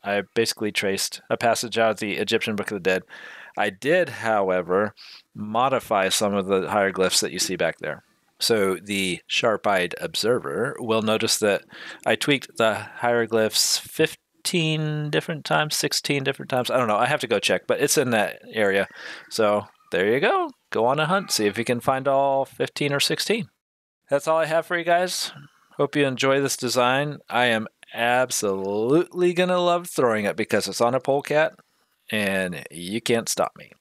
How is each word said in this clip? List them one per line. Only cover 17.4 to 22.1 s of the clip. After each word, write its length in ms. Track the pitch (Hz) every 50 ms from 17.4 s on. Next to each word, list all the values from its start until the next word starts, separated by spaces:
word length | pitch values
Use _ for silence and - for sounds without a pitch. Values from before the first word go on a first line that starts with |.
| - - 98 92 - -
but 120 | 123 -
it's 180 | 127 143 - -
in 120 | 139 127
that 320 | 117 110 101 87 - - - -
area. 360 | - 110 107 101 95 98 95 - - - - - - - - -
So 380 | - - 110 104 104 104 104 - _ _ _ _
there 200 | - 87 92 104
you 80 | 113 135
go. 300 | - - 392 381 359 311 254 _ _ _
Go 160 | - 110 113 120
on 120 | 135 147
a 60 | 156
hunt. 240 | 151 180 196 185 -
See 160 | - - 107
if 140 | 104 98 113
you 40 | 117
can 160 | - 127 120
find 280 | - - 135 131 135
all 380 | 139